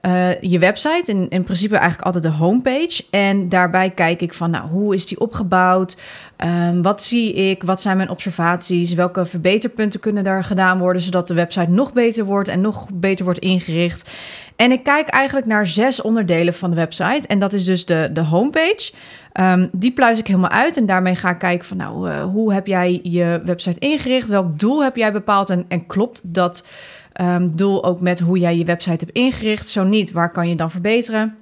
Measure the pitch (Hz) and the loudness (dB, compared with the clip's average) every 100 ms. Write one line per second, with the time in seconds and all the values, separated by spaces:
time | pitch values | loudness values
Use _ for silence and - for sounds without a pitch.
0 | 185 180 180 175 185 175 180 208 302 339 | 0 2 2 0 0 4 4 2 0 0
1 | 349 202 185 185 180 185 208 208 175 160 | 0 -2 0 -2 -2 -2 0 2 2 0
2 | - 175 160 151 165 233 254 254 339 - | -4 -2 -2 0 2 2 0 -2 -2 -4
3 | - 196 196 196 180 180 180 185 185 185 | -4 0 2 0 0 2 2 2 0 0
4 | 165 170 170 - 170 165 - 175 208 190 | 0 0 -4 -4 -2 -2 -2 -2 0 0
5 | - 180 226 - 190 185 185 185 185 - | -2 -4 -4 -2 0 2 4 2 0 -6
6 | - - - _ 170 175 170 175 180 208 | -18 -20 -20 _ -2 0 2 2 2 0
7 | - 240 226 - 190 190 180 190 208 190 | 0 0 0 0 0 0 -2 -2 0 0
8 | 190 175 - 170 170 175 - 180 175 175 | 0 -4 -6 -2 0 0 0 0 0 0
9 | 180 180 175 180 165 208 233 240 214 196 | 0 0 -4 0 2 2 0 -2 -4 -2
10 | 220 208 190 190 180 190 185 185 180 180 | -4 -2 0 -2 0 2 2 4 2 0
11 | 175 180 175 170 170 190 170 180 269 247 | 0 -2 0 0 0 0 2 2 2 2
12 | 240 226 202 202 196 175 202 208 - 190 | 2 0 -2 0 0 0 0 -2 -8 -4
13 | 190 190 180 175 185 185 170 165 175 165 | -2 0 0 -2 0 0 0 0 0 -2
14 | - - - - - _ 240 254 254 285 | -14 -16 -16 -18 -20 _ 2 4 2 0
15 | 311 - 269 269 226 214 196 165 247 254 | 2 0 0 -2 0 0 0 2 0 0
16 | 214 226 185 165 170 170 180 170 160 - | -2 0 2 2 2 0 -2 0 -2 -2
17 | 175 277 - 202 196 202 180 185 - 165 | -2 -2 0 0 0 0 0 0 0 0
18 | 156 156 156 165 254 311 330 415 - - | 0 0 0 2 2 2 0 0 -4 -12
19 | - - - - 185 180 180 185 220 254 | -20 -20 -14 0 4 4 2 0 -2 4
20 | 247 226 220 185 180 208 285 330 214 185 | 2 2 0 2 2 2 0 0 2 2
21 | 185 180 185 175 185 175 175 190 101 110 | 2 0 -2 -2 -2 -2 -4 -8 -8 -6
22 | 180 147 185 202 220 196 202 185 180 180 | -6 -4 -4 0 0 0 0 0 2 0
23 | 180 175 170 170 175 175 - 170 277 302 | -2 0 0 0 -2 -4 -2 -2 0 -2
24 | 262 254 226 202 180 151 208 294 277 254 | 0 -2 2 0 0 0 2 2 0 2
25 | 220 208 208 202 196 180 180 175 170 196 | 0 0 0 0 2 -2 -2 -6 -4 -2
26 | 240 - 180 170 175 175 - - - - | -2 -4 -6 0 0 -2 -16 -20 -20 -20
27 | - - 180 180 180 160 196 196 - 180 | -20 -4 0 2 0 0 0 2 0 0
28 | 180 175 170 185 175 170 165 170 185 165 | 0 0 2 2 2 2 0 -2 -2 -4
29 | 170 - 254 254 220 214 - 214 185 214 | -2 0 0 0 -4 -4 -2 0 2 2
30 | 185 170 170 175 170 175 165 180 185 226 | 0 0 -2 0 -2 0 -2 -2 0 0
31 | 233 220 220 214 | 0 -2 -2 -6